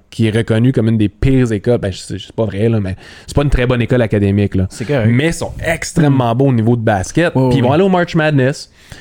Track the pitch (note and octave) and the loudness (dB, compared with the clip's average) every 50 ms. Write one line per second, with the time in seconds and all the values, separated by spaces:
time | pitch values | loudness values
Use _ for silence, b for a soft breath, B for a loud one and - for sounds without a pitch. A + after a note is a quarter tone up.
0 | - _ - - A2+ A2 G#2 A#2 A2+ - A2+ A2 A#2 B2+ C3 B2 A2 A2 A2+ A2 | -10 _ -4 -2 -2 0 0 -2 0 0 0 2 2 2 2 2 0 0 2 0
1 | G#2+ G2+ - _ - C3+ C3+ C3 B2+ A2+ A2 G2 - A#2+ - - - G2+ F2+ - | 0 -2 -2 _ 0 2 2 2 2 0 -2 -2 0 0 0 0 -2 -6 -8 -8
2 | - - G#2+ F#2+ - - - - A2+ G#2 F#2+ G2 A2 A#2 A#2 G#2+ G2+ F#2+ F#2+ B | -12 -12 -12 -12 -12 -10 -6 -4 -4 -4 -2 -2 0 0 0 0 -2 -4 -8 B
3 | B B B B B B - C#3+ C#3+ C#3+ - - B2 B2 B2+ A#2+ A2+ - B2+ B2 | B B B B B B -2 -2 0 2 2 0 2 0 0 0 0 0 2 0
4 | A#2 G#2 - G#2 G2+ G2 G2 G#2 G2+ G2 - G2 F#2 F#2+ - - A#2 - D3 C3 | 2 0 0 0 2 2 2 2 0 0 0 -2 -2 -2 -4 -10 -6 -2 -2 0
5 | G#2+ A2 A#2 B2 D3 E3 E3 - A#2 - - - - D#3+ E3 D#3+ - - - E3 | 2 2 2 2 2 0 -2 -4 -6 -8 -8 -8 -6 -4 -4 -4 -6 -4 0 2
6 | D#3 C#3+ C3+ B2 B2 A#2 A#2 A#2+ C#3 C#3 B2+ A2+ G#2+ A#2 B2 A#2+ A2 A2 G#2+ F#2+ | 2 2 2 2 0 0 0 2 2 2 2 2 2 2 0 0 0 0 0 0
7 | F2+ - - D#3 E3+ E3+ - C3 C3 B2+ B2 C#3 B2 B2 C#3+ D#3+ G3 G3 F#3 F3 | -2 -4 -2 -2 -2 0 0 0 0 2 2 2 2 2 2 2 2 2 2 0
8 | F3 E3+ - D#3+ D#3 D#3 D3+ C3+ B2+ C3 D3+ - - - B B B B B B | 0 0 0 0 0 2 2 2 2 2 0 -4 -10 -18 B B B B B B